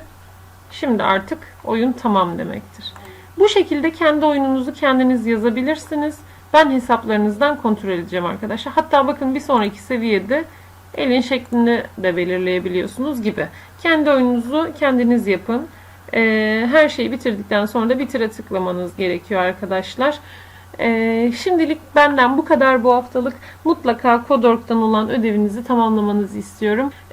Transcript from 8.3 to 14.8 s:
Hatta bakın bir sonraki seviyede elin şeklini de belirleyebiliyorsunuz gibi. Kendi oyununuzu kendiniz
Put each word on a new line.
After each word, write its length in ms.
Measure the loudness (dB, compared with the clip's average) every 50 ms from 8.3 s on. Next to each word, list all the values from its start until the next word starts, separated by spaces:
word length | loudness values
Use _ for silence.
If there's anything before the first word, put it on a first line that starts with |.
| -6 -6 -8 -8 -8 -8 -8 -4 -2
Hatta 340 | -2 0 2 2 2 2 2
bakın 280 | 0 -2 -2 -2 -2
bir 40 | -4
sonraki 420 | -2 0 0 0 0 0 -4 -8
seviyede 640 | -8 -6 -4 -2 0 0 0 0 0 0 -2 -2 -2 -6 -12 -20 -20 -20 -20 -20 -20 -14 -8
elin 260 | -4 -2 0 2 0
şeklini 600 | 0 0 -2 -4 -4 -2 0 2 2 4 2 0 -2 -6 -8 -4
de 200 | -2 -2 0 0
belirleyebiliyorsunuz 1040 | -2 -2 -2 -2 0 0 -2 -2 -2 -2 -2 -2 -4 -4 -6 -6 -6 -4 -4 -4
gibi. 260 | -4 -4 -4 -4 -6 -8 -10 -14 -20 -20 -16 -6
Kendi 280 | 0 0 2 2 2 2
oyununuzu 640 | 2 2 2 2 0 -2 -2 -2 -2 -2 -2 -4 -4
kendiniz 480 | -2